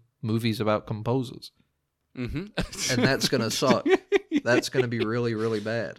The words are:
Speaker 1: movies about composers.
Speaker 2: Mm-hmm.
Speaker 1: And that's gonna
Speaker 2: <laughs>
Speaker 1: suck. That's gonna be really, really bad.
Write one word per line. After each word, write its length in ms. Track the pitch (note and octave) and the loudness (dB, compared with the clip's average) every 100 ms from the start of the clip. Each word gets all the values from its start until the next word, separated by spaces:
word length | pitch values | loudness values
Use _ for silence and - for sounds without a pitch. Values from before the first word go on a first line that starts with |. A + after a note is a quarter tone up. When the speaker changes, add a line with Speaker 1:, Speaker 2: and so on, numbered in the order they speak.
| _ _ | _ _
Speaker 1:
movies 380 | A2 A2+ A#2 G#2+ | -2 0 0 0
about 260 | G#2+ G#2+ - | 2 0 -2
composers. 640 | G#2+ A2+ C3 B2 - - - _ _ _ _ _ C3 | -6 -2 -2 -2 -8 -18 -20 _ _ _ _ _ -10
Speaker 2:
Mm-hmm. 300 | A#2+ D3 G3+ - - - - | -6 -6 -6 -6 -6 -6 -2
Speaker 1:
And 120 | B2+ | 2
that's 240 | C3 C3+ - | 2 2 0
gonna 220 | C3+ A2+ | 0 0
Speaker 2:
<laughs> 120 | - | 2
Speaker 1:
suck. 240 | C#3 A#2 - F#4+ - G4 - D#4 | 2 4 4 0 2 -2 0 0
That's 240 | A2+ D#4 - | 4 2 2
gonna 180 | C#3 A#2+ | 0 0
be 120 | A#2 | 0
really, 340 | G#2+ A#2+ A#2+ | 0 0 0
really 260 | A2 A2+ A2 | 0 0 -2
bad. 380 | G#2+ A#2 F#2 | -2 -4 -4